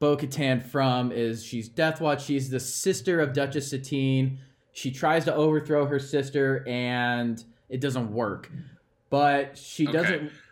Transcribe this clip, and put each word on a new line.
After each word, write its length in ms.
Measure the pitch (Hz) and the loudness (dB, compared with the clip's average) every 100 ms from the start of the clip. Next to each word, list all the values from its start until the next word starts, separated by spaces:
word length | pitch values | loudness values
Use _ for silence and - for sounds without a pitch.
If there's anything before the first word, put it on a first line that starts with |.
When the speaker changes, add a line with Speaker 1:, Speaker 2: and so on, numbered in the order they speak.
Speaker 1:
Bo-Katan 640 | 147 143 143 147 135 127 | 2 2 0 0 2 2
from, 500 | - 143 135 123 123 | 0 2 2 2 0
is 320 | 117 117 113 | 0 -2 -2
she's 240 | - 117 110 | -6 -8 -6
Death 320 | - 160 156 | 0 0 2
Watch. 240 | 160 143 | 0 0
She's 260 | 143 139 135 | 0 -2 0
the 100 | 131 | -4
sister 600 | - - 190 180 - 170 | -4 -2 -2 0 0 2
of 120 | 143 | 2
Duchess 380 | 139 139 143 135 | 0 -2 -2 -4
Satine. 680 | 135 135 143 135 131 131 135 - _ _ | -6 -4 0 2 4 2 -2 -12 _ _
She 180 | - 131 | -8 -8
tries 340 | 131 160 165 | 0 2 2
to 100 | 160 | 2
overthrow 520 | 139 156 151 151 147 139 | 2 4 2 2 2 2
her 120 | 139 | -2
sister, 640 | 135 147 135 143 135 131 131 | 0 -2 0 0 2 0 -2
and 720 | 123 123 123 123 120 117 113 - _ _ | -4 -2 0 0 0 -2 -4 -10 _ _
it 100 | 127 | -4
doesn't 320 | 139 131 113 | -2 -2 -2
work. 380 | 107 107 92 - - - - _ _ _ | -2 -2 -4 -10 -14 -16 -20 _ _ _
But 480 | 139 143 139 139 - | 4 4 4 -2 -10
she 320 | - - 147 | -14 -2 0
Speaker 2:
Okay. 40 | |
Speaker 1:
doesn't 400 | 156 196 160 151 - - | 2 2 0 -4 -12 -20